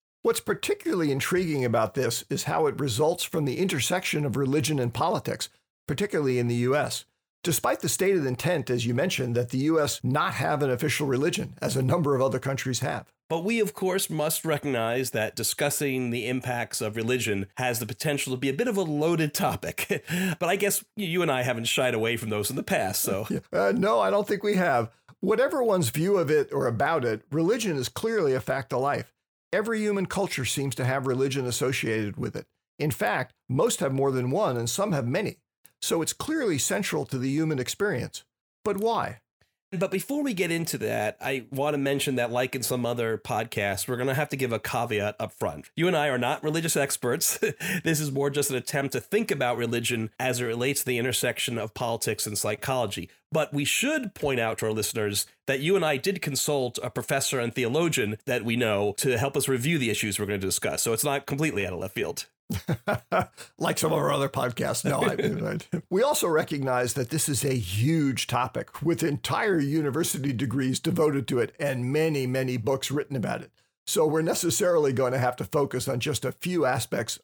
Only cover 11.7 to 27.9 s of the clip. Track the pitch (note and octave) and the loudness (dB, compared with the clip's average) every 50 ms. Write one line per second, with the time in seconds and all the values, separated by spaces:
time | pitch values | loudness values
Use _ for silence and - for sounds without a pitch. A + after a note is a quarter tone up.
11.7 | B2 C3+ B2+ B2 E3+ F3+ D3 D3 C#3 B2+ C3+ C3+ C3 B2 - C#3 C3+ - - C3 | 0 2 2 2 2 4 4 4 4 4 4 2 2 0 -2 -2 -2 -2 -2 -2
12.7 | B2 - C3 D#3 - - - _ _ _ _ - D#3+ E3+ E3+ G#3+ A#3 A#3 G#3 F#3 | -2 -2 -2 -2 -4 -6 -8 _ _ _ _ -4 -4 -2 0 0 2 2 2 0
13.7 | - - F#3+ F#3 F3+ F#3+ - - E3 D3+ D3 D#3+ D#3+ - - D#3+ D3+ C#3 - C#3+ | 0 -2 0 0 0 0 0 -2 0 0 0 0 0 0 0 0 0 2 2 0
14.7 | B2+ A#2 A2+ A2+ A#2+ C3 B2+ - - A2 G#2+ G2 - - A2 - - - D3+ D3 | 0 2 2 2 2 0 0 0 0 0 0 0 -2 -2 -4 -2 0 0 0 0
15.7 | - - D3+ C#3 C3 C3 B2+ A#2+ A#2 B2 G#2+ B2 B2+ B2+ - B2+ B2 A#2+ A2+ - | 0 0 0 0 0 0 0 0 -2 -2 -2 -2 -2 -2 -2 -2 -2 -2 -2 -4
16.7 | - - A2+ G#2+ G#2+ A2+ A2 A#2 B2+ B2+ G#2+ A2 G2+ G2 G2+ - - - B2+ B2 | -4 -4 -4 -4 -2 -2 0 2 2 2 2 0 0 0 -2 -4 -4 -2 0 0
17.7 | A#2+ A2+ A#2 G2+ - - - D#3+ C#3+ C#3 - C3+ B2+ B2+ C#3 C3+ C3+ D3+ A#3+ B3+ | 0 -2 -4 -6 -6 -4 -2 -2 0 0 -2 -4 -4 -2 0 -2 0 0 0 0
18.7 | G3+ G3 F#3 D#3 D3 D3 D3+ E3+ E3+ D#3+ D#3+ D3 - - G3 C#3+ - - - - | 2 0 0 0 0 0 2 2 2 2 2 0 0 0 0 0 0 -2 -6 -8
19.7 | - - - - G3 D3 - - E3 F3+ F#3+ F#3 D#3+ - F3 E3+ G3+ G3 G3+ G3+ | -6 -6 -4 -4 -4 -4 -4 -4 -4 -2 -2 -2 -2 -2 0 0 0 2 2 0
20.7 | - - - _ - G#3+ G3 E3 E3+ F3+ E3+ D#3 C3 B2+ B2 C3 A#2+ A2+ A#2 A#2 | 0 -2 -4 _ -8 -6 -2 0 2 2 2 2 2 2 2 0 0 0 0 0
21.7 | - D#3 B2+ B2+ A#2 A2 A2 A2+ A#2+ A#2 A#2 G#2+ G#2 G#2 G#2 - - - - - | 0 2 2 2 2 2 2 0 0 0 -2 -2 -2 0 0 -2 -4 -4 -2 0
22.7 | F#3+ C#3+ G2+ F#2 F#2 - - - F#2+ F#2+ A#2 - - - - - - - G3 G3+ | 0 0 0 0 -2 -2 -2 0 -2 -2 -2 -4 -4 -6 -6 -2 0 2 2 2
23.7 | - F3 F#3+ G#3+ A3+ A3+ G3 F#3+ G3+ G#3 G3+ - G#3 G3 G#3+ G#3 G#3 F#3 F3 E3 | 2 2 2 2 4 4 2 2 2 0 0 0 -2 -2 0 2 2 4 4 4
24.7 | C3+ A#2+ A2 - _ _ _ - - - - G3 A3 A3 C4 D4 - C#4 A#3+ A3 | 4 2 0 0 _ _ _ -20 -10 -4 0 0 2 4 2 2 2 2 2 4
25.7 | F#3+ F#3 D3+ G#2+ - D3+ E3 G3 G3+ F3+ D#3+ C#3 D#3 D3 C3 - C#3+ C#3 C#3 A#2+ | 4 4 2 2 0 0 2 4 4 4 4 4 4 4 2 2 0 0 0 0
26.7 | A2+ G#2+ C#3 D3+ E3 D3+ B2 A#2+ G#2+ - - - C#3+ D#3+ E3 F#3 B3 A#3+ A3+ G3 | 0 2 0 2 2 2 2 0 -2 -2 -6 -4 0 0 2 2 2 2 0 -2
27.7 | D#3 C3+ B2+ - | -2 -2 -4 -4